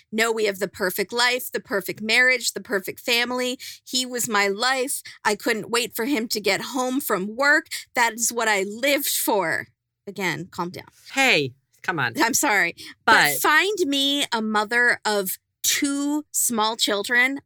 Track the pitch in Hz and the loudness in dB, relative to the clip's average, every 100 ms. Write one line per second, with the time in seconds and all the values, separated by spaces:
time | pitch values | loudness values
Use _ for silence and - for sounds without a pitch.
0 | _ 220 226 226 208 190 190 - 185 196 | _ 0 0 0 -2 -2 -6 -4 -4 -2
1 | 190 240 247 247 - 226 - 294 - - | -2 0 0 0 -4 -8 -4 -4 -4 -6
2 | 214 233 254 247 233 - 196 202 208 - | 0 4 4 2 -2 -6 -4 -4 -4 -6
3 | - 240 240 254 247 254 - - - 254 | -2 0 0 -2 -2 -4 -10 -16 -6 -4
4 | 254 247 233 208 202 196 247 262 269 - | -2 -4 0 2 2 0 0 0 -2 -6
5 | - - - 208 254 220 180 233 233 - | -10 -4 -2 0 0 -2 -2 -2 -2 -2
6 | 226 277 240 220 196 190 233 262 254 262 | -2 -2 -2 -2 0 0 -2 -2 -2 -2
7 | - 196 202 226 285 311 - - - 254 | -2 -2 -2 0 2 2 0 -10 -4 0
8 | 233 226 233 233 220 202 196 220 277 285 | 0 0 -4 0 0 0 -2 -2 0 0
9 | - - - 208 165 127 - _ _ _ | 0 -2 0 2 0 -2 -6 _ _ _
10 | - 196 180 147 175 - 175 185 - _ | -14 -4 -4 -4 -6 -8 -8 -10 -16 _
11 | - 269 262 180 131 - _ _ - 165 | -6 0 4 4 0 -6 _ _ -6 -2
12 | 120 120 233 294 - 202 170 - - - | -2 2 2 2 2 2 0 -4 -16 -2
13 | - 202 151 143 370 311 370 403 277 277 | 4 6 6 4 2 4 2 0 0 0
14 | 277 285 - 233 220 214 214 240 240 - | 0 0 -2 -2 0 0 2 2 2 2
15 | 214 208 190 - _ _ - - 285 277 | 0 0 -2 -6 _ _ -2 0 0 -2
16 | 285 302 - - - 226 220 226 - 202 | -2 -2 -4 -2 0 0 0 0 0 0
17 | 202 240 262 277 | 0 2 2 0